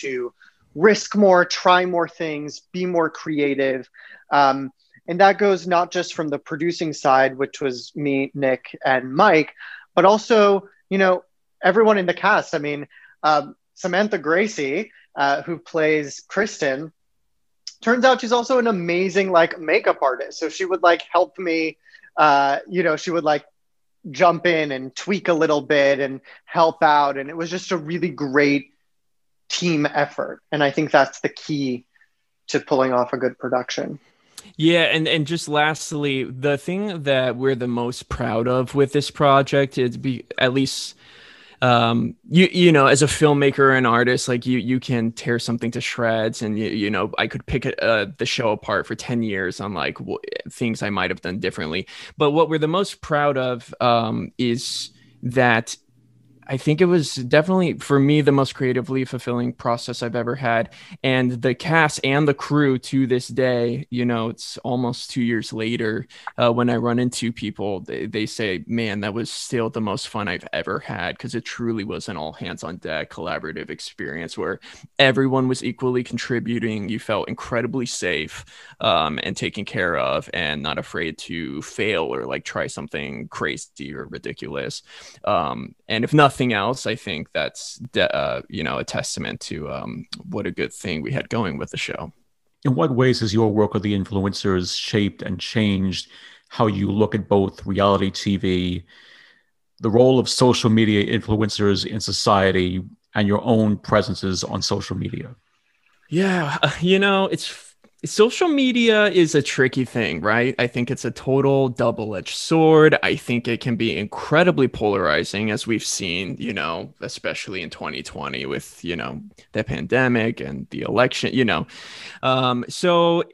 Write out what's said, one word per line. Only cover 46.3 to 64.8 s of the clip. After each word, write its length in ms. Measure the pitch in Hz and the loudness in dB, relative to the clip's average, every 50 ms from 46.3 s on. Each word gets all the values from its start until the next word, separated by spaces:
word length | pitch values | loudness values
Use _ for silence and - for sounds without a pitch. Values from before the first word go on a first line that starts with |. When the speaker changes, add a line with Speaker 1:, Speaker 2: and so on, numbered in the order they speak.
| 113 - | -2 -4
Speaker 2:
and 160 | 113 107 107 107 | -6 -4 -2 -2
you, 120 | 110 98 | -2 -2
you 200 | - 110 101 104 | -2 -2 -2 0
know, 220 | 107 92 101 107 - - | 0 0 -2 -2 -2 -4
I 100 | 110 - | -4 -4
could 180 | - - - | -4 -10 -8
pick 200 | - - 127 - | -4 -4 -2 -2
it, 140 | 135 - - | -4 -4 -2
uh, 260 | 78 110 113 107 101 98 - | 0 2 2 2 0 -2 -4
the 100 | - 113 | -6 -6
show 240 | 120 - - 123 110 | -4 -2 -2 0 -2
apart 360 | 107 - - - 104 92 - | -2 -2 -2 -2 -2 -2 -2
for 80 | - 113 | -4 -8
ten 280 | - - - 123 117 | -10 -6 -6 -4 -4
years 380 | 113 110 98 95 92 90 92 - | -2 -2 -4 -2 -4 -4 -4 -6
on, 140 | 98 104 98 | -8 -8 -6
like, 240 | 82 69 71 - - | -4 -6 -6 -6 -8
w-, 200 | - - - - - - - - - - | -8 -8 -8 -8 -8 -10 -10 -10 -12 -12
things 340 | - - 123 117 110 - | -8 -4 -4 -2 -2 -4
I 80 | - 104 | -4 -4
might 200 | 101 95 92 90 | -2 -2 -2 -2
have 100 | 92 - | -4 -4
done 180 | - 90 92 110 | -6 -8 -6 -4
differently. 480 | 92 92 - - 85 78 80 95 92 - - - - - - | -4 -6 -4 -4 -6 -4 -4 -6 -6 -8 -14 -20 -20 -12 -2
But 160 | - 156 143 | 0 2 2
what 160 | 147 160 165 151 | 4 4 2 2
we're 100 | 160 151 | 2 0
the 100 | 151 156 | 0 0
most 320 | 165 190 202 - - - | 0 0 -2 -4 -6 -12
proud 380 | - - 156 147 147 147 139 131 | -6 -2 0 2 2 2 2 0
of, 340 | 127 127 123 120 - - - - | 0 -2 -4 -6 -8 -14 -6 0
um, 520 | 123 123 117 117 117 110 113 117 87 - _ - | 2 4 4 4 2 0 -2 -4 -6 -8 _ -2
is 520 | 123 120 117 127 - - - - - - _ _ _ - _ - | 0 0 0 -2 -4 -6 -8 -8 -10 -12 _ _ _ -20 _ -8
that 540 | - 120 120 131 127 120 113 113 117 - - - _ _ _ _ _ _ _ _ _ _ _ _ - - | -6 -2 2 4 6 6 6 4 2 -2 -10 -14 _ _ _ _ _ _ _ _ _ _ _ _ -10 -6
I 60 | 135 | -6
think 240 | 127 - 151 151 147 | -2 0 0 2 4
it 60 | 185 | 4
was 280 | 175 175 175 139 - - | 4 4 2 2 0 -4
definitely, 600 | 135 123 120 147 151 156 185 185 185 180 156 101 | -6 -2 2 4 4 4 4 2 2 2 0 -2
for 260 | - - - 143 139 | -4 -2 2 4 4
me, 220 | 135 143 151 151 | 6 6 4 4
the 100 | 139 143 | 4 4
most 220 | 139 139 135 - - | 4 4 2 0 -2
creatively 500 | - 135 127 120 127 117 - 131 135 127 | -4 -2 0 0 0 -2 -2 -4 -4 -4
fulfilling 480 | - - 120 - 127 120 120 120 123 | -4 -6 -8 -4 -4 -4 -2 -2 -4
process 500 | 120 - - 123 117 120 - - 120 - | -6 -6 -4 -4 -2 -2 -4 -8 -8 -6
I've 140 | 123 117 113 | -6 -4 -4
ever 180 | 123 113 120 120 | -4 -2 -4 -4
had. 360 | 131 135 117 117 113 110 - - - - - 180 - | -2 0 0 0 0 0 -2 -8 -20 -20 -20 -14 -6
And 400 | - 135 131 131 127 123 123 120 | -2 0 2 2 2 0 -2 0
the 120 | 123 131 123 | 0 -2 -2
cast 460 | - - - 160 165 156 143 - - | 0 -2 2 4 4 4 4 0 -2
and 240 | - 135 135 143 151 | -2 0 2 2 2
the 60 | 143 | 2
crew 460 | 139 - - - 147 147 147 135 131 123 | 0 0 -2 -2 0 2 2 2 2 0
to 280 | - - - 135 135 | -2 -2 0 0 2
this 220 | 117 127 123 - - | 2 2 0 -2 -4
day, 580 | 120 131 127 127 123 120 120 120 120 135 151 - | -2 0 0 0 2 0 0 -2 -2 -4 -8 -6
you 160 | 123 123 123 | -4 -2 -2
know, 240 | 120 120 113 113 117 | 0 0 -2 -2 -4
it's 260 | 117 - - - - - | -6 -10 -12 -14 -14 -10
almost 520 | - - 123 127 | -6 -4 -2 -2